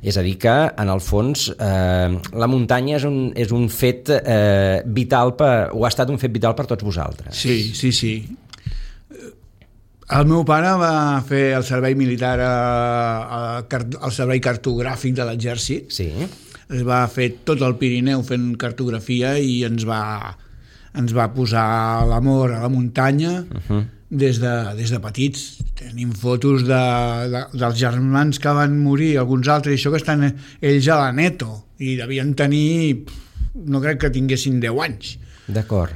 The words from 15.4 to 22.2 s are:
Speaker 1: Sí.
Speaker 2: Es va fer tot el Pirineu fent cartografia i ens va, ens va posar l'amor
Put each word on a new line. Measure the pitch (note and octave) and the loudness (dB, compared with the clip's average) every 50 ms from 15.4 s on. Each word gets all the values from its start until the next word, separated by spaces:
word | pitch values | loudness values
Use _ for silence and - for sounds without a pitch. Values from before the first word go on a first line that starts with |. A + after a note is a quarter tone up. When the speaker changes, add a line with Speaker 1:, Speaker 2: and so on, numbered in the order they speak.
| A2 A#2+ A#2+ A#2 - - C#3+ - - - | -4 -4 -4 -6 -4 -4 -6 -6 -6 -8
Speaker 1:
Sí. | - - F#2+ D#2+ D2+ G2 D#3+ F#3+ - - - - - - - _ | -8 -6 -6 -4 -4 -6 -8 -8 -10 -16 -20 -20 -20 -20 -14 _
Speaker 2:
Es | C#3 B2+ B2 | -6 -4 0
va | B2 B2 B2 B2 | 2 2 2 2
fer | A#2 - C3 B2+ A#2+ B2 - - | 0 0 -2 -2 -2 -4 -6 -2
tot | - D#3 C3 C3+ | -2 0 2 2
el | B2+ A#2+ G#2+ | 0 0 0
Pirineu | C#3 B2+ B2 B2 B2 C3+ C#3 C3 B2+ | 0 0 0 0 0 0 0 0 -2
fent | C3+ B2+ B2 B2 A#2+ A#2+ A#2 | -2 -4 -2 -2 -4 -4 -4
cartografia | - A#2+ A2+ - C3 B2 A2+ A2 - - B2 A#2+ B2 C3 C#3+ C#3+ | -6 -8 -6 -4 -4 -4 -4 -6 -4 -2 -2 0 0 0 0 0
i | C#3+ C3+ B2 A#2+ B2 | 0 0 0 0 0
ens | A#2 A#2 A#2 A2 | 0 -2 -2 -2
va, | A2 A2+ A2 G#2+ G#2+ G#2+ G#2 - - F#2 - - - - - - - - - - - - - | -2 -2 -2 -2 -4 -6 -6 -8 -10 -12 -14 -20 -20 -20 -20 -20 -20 -20 -20 -20 -12 -4 -2
ens | A#2+ A#2 A2+ | -2 0 2
va | B2 A#2 A2 | 2 0 0
posar | A#2+ C3 B2+ A2+ A2+ A2+ A2+ A2 A2+ A2+ A2+ A2+ A2+ A2+ A#2 | 0 -2 0 2 2 2 2 2 2 2 0 0 2 2 2
l'amor | A2 A2+ A#2 | 2 4 4